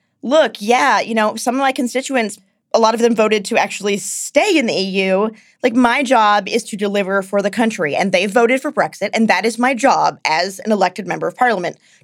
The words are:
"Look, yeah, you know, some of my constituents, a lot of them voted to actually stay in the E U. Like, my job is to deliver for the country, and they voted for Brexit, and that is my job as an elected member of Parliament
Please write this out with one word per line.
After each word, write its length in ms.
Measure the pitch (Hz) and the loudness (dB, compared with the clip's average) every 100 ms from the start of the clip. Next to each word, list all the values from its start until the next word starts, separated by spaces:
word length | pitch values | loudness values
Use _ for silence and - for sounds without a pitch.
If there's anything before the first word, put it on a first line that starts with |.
| _ _ | _ _
"Look, 340 | 220 302 262 - | 0 2 2 0
yeah, 400 | 208 247 285 202 | 0 2 2 0
you 140 | - | 0
know, 220 | 220 214 226 | -2 -2 -2
some 180 | - | -4
of 60 | 254 | -2
my 120 | 269 | -2
constituents, 680 | 269 240 254 269 262 214 - _ _ _ | -2 -4 -4 -4 -2 -4 -8 _ _ _
a 40 | 220 | 2
lot 160 | 220 | 2
of 60 | 226 | 4
them 140 | 233 | 2
voted 300 | 226 214 214 202 | 2 2 0 0
to 100 | 226 | -2
actually 400 | 202 - 202 196 | -2 -2 -4 -4
stay 600 | - - - 285 415 320 | -6 -10 -2 0 2 2
in 80 | 233 | 0
the 80 | |
E 100 | 156 190 190 190 | -2 -2 -2 0
U. 220 | 190 220 220 _ _ | 0 -2 -6 _ _
Like, 120 | 247 | -2
my 280 | 233 240 262 | 2 2 2
job 440 | 254 247 208 208 190 | 2 2 4 2 0
is 140 | 226 | -4
to 120 | - 208 | -4 -6
deliver 460 | 208 202 190 196 | -4 -2 -2 -2
for 180 | 190 202 | -2 -2
the 100 | 202 | -2
country, 460 | 202 226 220 156 - | 0 -2 -2 -2 -2
and 160 | 196 | 0
they 140 | 180 202 | 0 2
voted 340 | 220 233 262 | 2 2 2
for 100 | 294 | -2
Brexit, 400 | 214 156 - 208 | -2 -2 -4 -4
and 140 | 226 220 | 0 2
that 160 | 185 214 | 2 0
is 120 | 220 | 0
my 160 | 247 | -2
job 460 | 254 262 160 156 147 | 2 2 4 2 -2
as 340 | - 156 185 190 | -2 -2 -2 -4
an 120 | - | -2
elected 340 | 208 185 185 180 | 2 0 -2 -6
member 200 | 165 165 | -4 -4
of 100 | - | 0
Parliament 420 | 247 202 170 - _ _ | 0 0 -4 -8 _ _